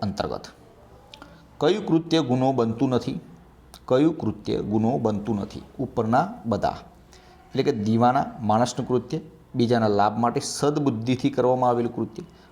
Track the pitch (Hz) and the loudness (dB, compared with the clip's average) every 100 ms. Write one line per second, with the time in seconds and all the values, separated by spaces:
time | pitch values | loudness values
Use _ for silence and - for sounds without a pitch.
0 | 101 95 - - - - - - - - | -6 -4 -4 -6 -10 -20 -20 -20 -20 -20
1 | - - - - - - 147 208 - 165 | -20 -20 -20 -20 -20 -2 0 0 2 0
2 | 160 160 143 127 131 135 113 113 135 123 | 2 0 2 2 2 2 0 0 0 0
3 | - - - - - - - - - 127 | -2 -8 -10 -20 -20 -20 -20 -16 0 4
4 | 156 160 107 104 - 110 104 107 110 - | 4 2 -4 -4 -4 -4 -2 0 0 0
5 | 113 104 104 104 98 - - - 131 - | 0 -2 -2 -4 -6 -10 -14 -8 -6 -2
6 | 110 123 175 - 117 101 - - - - | 0 2 0 -4 -4 -2 -2 -4 -10 -20
7 | - - - - - 127 143 123 101 113 | -20 -20 -20 -20 -6 -2 0 0 2 4
8 | 120 135 151 - 107 107 123 - 123 127 | 4 2 0 -4 0 2 2 -2 -2 -2
9 | 117 156 - - - 131 120 120 110 101 | -2 -8 -10 -18 -8 0 2 4 4 4
10 | 104 110 120 120 - - 143 151 143 113 | 2 2 0 0 -4 -2 0 2 0 0
11 | 117 123 139 - 123 127 127 120 117 - | 0 0 0 2 2 2 2 2 0 -4
12 | 110 - - - - | -6 -8 -16 -20 -20